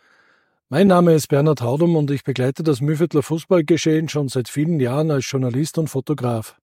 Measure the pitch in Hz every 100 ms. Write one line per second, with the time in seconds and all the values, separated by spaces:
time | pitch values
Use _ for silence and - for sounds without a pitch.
0 | _ _ _ _ _ _ - 139 196 175
1 | 170 156 - 143 156 147 117 143 170 160
2 | 143 139 - 127 127 135 160 120 143 156
3 | 170 151 - 160 - 185 156 160 160 156
4 | 160 151 139 131 117 135 156 165 120 139
5 | 160 139 - 135 127 123 156 165 156 135
6 | - 139 123 113 - _